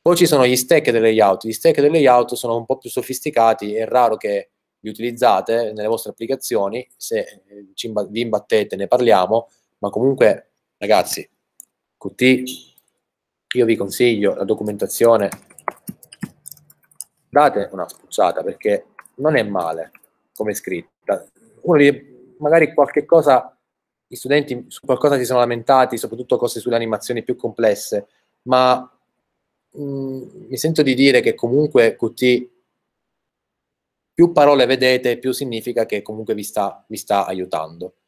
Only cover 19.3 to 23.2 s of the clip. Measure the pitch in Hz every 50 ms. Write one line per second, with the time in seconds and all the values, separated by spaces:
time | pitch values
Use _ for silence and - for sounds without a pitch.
19.3 | 156 131 110 101 101 92 85 80 78 82 80 - _ _ _ _ _ _ _ _
20.3 | _ - 107 107 101 - - - 95 85 87 _ _ _ _ - 101 95 - _
21.3 | _ _ _ _ _ _ - 170 175 147 143 139 139 - - _ - - - _
22.3 | _ _ 151 147 156 170 160 156 - - 180 180 - 151 143 - 170 165